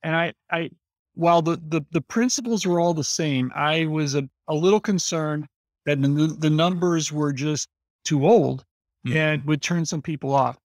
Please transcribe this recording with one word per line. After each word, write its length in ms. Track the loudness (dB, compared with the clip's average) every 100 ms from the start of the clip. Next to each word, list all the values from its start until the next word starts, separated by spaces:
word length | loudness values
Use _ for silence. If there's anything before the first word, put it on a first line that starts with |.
And 140 | -2 -2
I, 180 | -2 -6 _
I, 200 | -6 -6 -10 _ _ _
while 280 | -2 4 4
the, 160 | 4 -2 -2
the, 180 | -4 -2
the 100 | -6
principles 640 | -4 0 0 0 -2 -2 0
were 140 | 2
all 140 | 2
the 100 | 0
same, 480 | -2 -2 -2 0 -2 -2
I 300 | 0 0 0
was 300 | -2 -2 -2
a, 120 | -4 _ -6
a 80 | 0
little 240 | 2 2
concerned 680 | 2 -2 -2 -4 -4 -4 -8 _ _ _ -2
that 160 | 0
the, 340 | 2 2 0 2
the 100 | 0
numbers 640 | 2 2 2 0 0 -2
were 220 | -2 -2
just 340 | -2 -2 -4 -6 _ _ _
too 220 | -2 2 4
old 380 | 4 4 -2 -10 _ _ _ -4
Mm. 100 | 0
and 300 | 0 0 0
would 160 | -2
turn 240 | 0 -2 -2
some 160 | -6
people 320 | -6 -8 -2
off. 240 | 2 0 -2